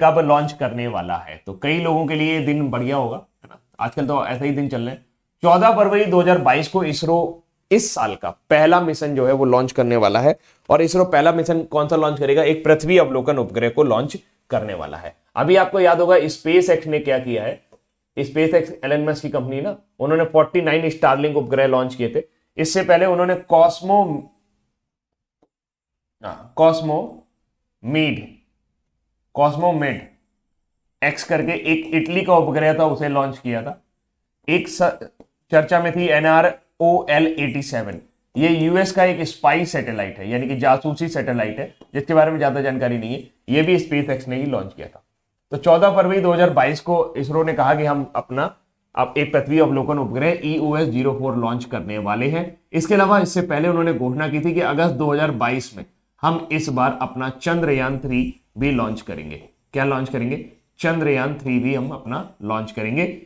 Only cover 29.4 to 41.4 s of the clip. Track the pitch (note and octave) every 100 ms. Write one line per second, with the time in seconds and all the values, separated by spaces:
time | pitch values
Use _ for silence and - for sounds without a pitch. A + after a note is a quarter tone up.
29.4 | D3 D3 F3 D#3+ C#3+ G2+ - _ _ _
30.4 | _ _ _ _ _ _ C#3+ C#3+ - E3
31.4 | D3+ E3+ D3+ D#3+ - D#3+ D#3+ F3+ F#3 F3
32.4 | D3+ D3 D#3 D#3 D#3+ C#3 D3 C#3+ C3+ A#2+
33.4 | B2 A#2 A2+ - _ _ _ _ _ _
34.4 | - E3+ - - F3 - - - - _
35.4 | _ D#3+ D3+ F3 E3+ E3 F3 D3+ D#3 D#3+
36.4 | F3 - _ - E3+ F3 - D3 D#3+ D#3+
37.4 | C#3 C#3 C3+ B2 G2+ F2 - _ _ B2+
38.4 | D#3+ D#3+ D#3+ F3+ F#3+ F#3+ F#3 E3+ D#3+ -
39.4 | D3 D#3 E3+ D3 B2 A2 G2 F#2 G2 A#2+
40.4 | C3 C3 C3 C3 D#3 D3 E3 D#3+ C3 A#2+